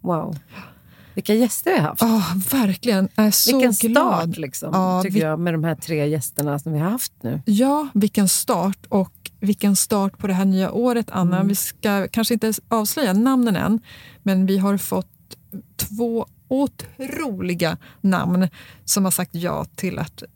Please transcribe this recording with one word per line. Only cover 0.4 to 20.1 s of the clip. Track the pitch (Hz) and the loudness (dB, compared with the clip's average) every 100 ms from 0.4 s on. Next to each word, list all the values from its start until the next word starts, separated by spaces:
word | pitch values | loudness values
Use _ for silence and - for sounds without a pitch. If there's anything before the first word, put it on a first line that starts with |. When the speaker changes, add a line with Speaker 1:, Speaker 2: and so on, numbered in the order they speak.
| - - - - - - - - | -14 -20 -20 -20 -20 -20 -12 -10
Speaker 1:
Vilka | - | 0
gäster | 214 240 - - | 2 2 0 0
vi | 359 | 2
har | 156 | 2
haft. | - | 2
Speaker 2:
Ja, | 226 220 170 180 185 | 2 2 0 -2 -2
verkligen. | 269 214 180 240 196 190 - | 0 0 0 0 2 0 2
Jag | 214 | 2
är | |
så | 202 - 262 | 4 2 4
Speaker 1:
Vilken | 247 202 226 | 4 2 2
Speaker 2:
glad. | 240 349 180 | 4 4 2
Speaker 1:
start, | 165 165 | 0 -4
liksom, | 147 - - | -8 -8 -2
Speaker 2:
Ja, | 190 185 185 | 0 2 0
Speaker 1:
tycker | 190 | 0
Speaker 2:
vi- | 196 | 0
Speaker 1:
jag, | 156 156 | 0 0
med | 170 | -2
de | 165 | 0
här | 160 160 | -2 -4
tre | - 156 147 | -4 -2 0
gästerna | 156 - - 147 147 | -2 -4 -4 -4 -4
som | 156 | -4
vi | 151 | -2
har | 165 | -2
haft | 240 - _ | -2 -6 _
nu. | - - 135 | -6 -6 0
Speaker 2:
Ja, | 202 262 294 294 | 2 2 0 0
vilken | 214 202 - 190 | 0 0 2 0
start. | - - 208 180 196 - | 0 0 0 0 -4 -4
Och | 208 180 _ - _ | -2 -2 _ -20 _
vilken | 196 208 208 190 | -2 0 2 2
start | - 214 196 - | 2 0 -2 -2
på | 208 | -2
det | |
här | 185 190 | 0 2
nya | 185 185 | 2 0
året, | - 247 233 220 | 0 0 0 -2
Anna. | - 175 180 | 0 0 2
Speaker 1:
Mm. | 196 | 2
Speaker 2:
Vi | 202 | 0
ska | - - 214 202 185 | -4 -4 -2 0 0
kanske | - 220 | -2 0
inte | 233 220 214 - | 0 0 -4 -2
avslöja | 226 214 - 254 | -2 0 0 2
namnen | 190 240 262 240 180 | 4 4 4 2 2
än, | 165 226 - - - - | 2 0 -2 -20 -20 -8
men | - 190 190 | 0 2 4
vi | 196 | 2
har | 196 196 | 2 0
fått | - 190 185 _ _ - _ - - _ | -2 -4 -6 _ _ -20 _ -18 -18 _
två | - 208 233 226 - - _ | -10 -4 -2 -2 -6 -12 _
otroliga | 262 277 - - - 262 - 311 190 180 175 170 160 - - | 0 0 -4 -20 -14 -10 -6 -6 -4 -4 -2 -4 -6 -12 -4
namn | 196 180 175 180 185 - - - - | -2 0 0 0 0 -4 -20 -20 -4
som | - | -2
har | 190 | 0
sagt | - 185 170 | -2 -4 -6
ja | 170 147 160 - | -4 -4 -8 -8
till | 185 - | -8 -6
att | 156 | -8